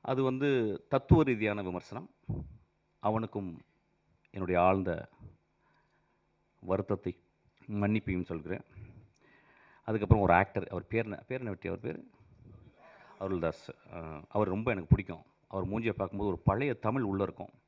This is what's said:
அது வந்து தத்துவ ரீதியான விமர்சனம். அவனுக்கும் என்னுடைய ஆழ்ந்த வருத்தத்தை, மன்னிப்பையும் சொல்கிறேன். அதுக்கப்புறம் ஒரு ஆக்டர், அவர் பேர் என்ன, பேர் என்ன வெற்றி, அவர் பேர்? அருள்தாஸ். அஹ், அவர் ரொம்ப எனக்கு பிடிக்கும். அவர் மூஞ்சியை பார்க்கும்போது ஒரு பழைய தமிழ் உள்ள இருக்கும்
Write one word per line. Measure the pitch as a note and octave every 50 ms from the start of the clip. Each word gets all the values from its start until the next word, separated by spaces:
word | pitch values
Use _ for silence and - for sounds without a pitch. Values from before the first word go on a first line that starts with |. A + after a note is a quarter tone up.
அது | _ - C3 C3 C3+
வந்து | C3 C3 C3 C#3 D3 C#3 B2+ A#2 G#2+ G2 - - _
தத்துவ | - C3+ - - D#3 D#3+ D3+
ரீதியான | C3+ B2+ G#2+ G#2+ G#2+ G#2 G#2 G2
விமர்சனம். | F#2 F2+ F2+ - - - A#2+ F3 - _ _ _ - - - D2+ - - - _ _ _ _ _ _ _ _
அவனுக்கும் | - G#2 G#2+ A2 A2+ G2+ - G#2 G2 F2+ E2 - - _ _ _ _ _ _ _ _ _ _ _ _ _
என்னுடைய | - F#2+ F#2+ F2 F2+ F2
ஆழ்ந்த | F2 F#2 F#2+ G2 F#2 F2+ E2+ D#2+ D#2 - _ _ - - - _ _ _ _ _ _ _ _ _ _ _ _ _ _ _ _ _ _ _ _ _ _ _ _ _
வருத்தத்தை, | - F#2 F#2 F#2+ G2+ - G#2 F#2 - F#2 F2 _ _ _ _ _ _ _ _ _ -
மன்னிப்பையும் | - G#2+ G2+ G2+ G2+ G#2+ A2 - - F#2+ F2+ F2
சொல்கிறேன். | - E2+ D#2+ D2+ D#2 F#2 - - _ - - - - - - - - _ _ _ _ _ _ _ _ _ - - _ - - _
அதுக்கப்புறம் | - A2 A2 G#2 F#2+ - G#2+ G2
ஒரு | F2+ E2+
ஆக்டர், | F2 G2 - - - F#2 -
அவர் | - F2 E2
பேர் | _ G#2+ A2+ A2+
என்ன, | A2 G#2
பேர் | - - _ B2+ B2+
என்ன | B2+ A#2
வெற்றி, | G2 E2+ - G2
அவர் | F2+ -
பேர்? | G#2+ C#2 D#2 - - - _ _ - - - - - - - - - - _ _ - - - - - - - -
அருள்தாஸ். | F#2+ F#2+ F#2+ F2 E2 E2 D#2 - - - - _ _ - F2+
அஹ், | F2 E2 D#2+ D#2 D2 D2+ -
அவர் | - G#2 G#2+ G2
ரொம்ப | F#2 G2+ A2 B2
எனக்கு | A#2 F#2+ E2+ D#2
பிடிக்கும். | - - F#2+ - E2+ E2 - _ _ _ _ _
அவர் | - F#2+ F#2
மூஞ்சியை | F#2 G2 A2 A2+ A2+ G#2
பார்க்கும்போது | - G2 F#2 - G2+ G2+ G2+
ஒரு | F#2 E2+
பழைய | - - G2 A2 C#3 D3 B2
தமிழ் | - - G#2+ A2+ C3+ B2
உள்ள | G2+ G2 G2 G2+
இருக்கும் | F#2 - - - - _ _ _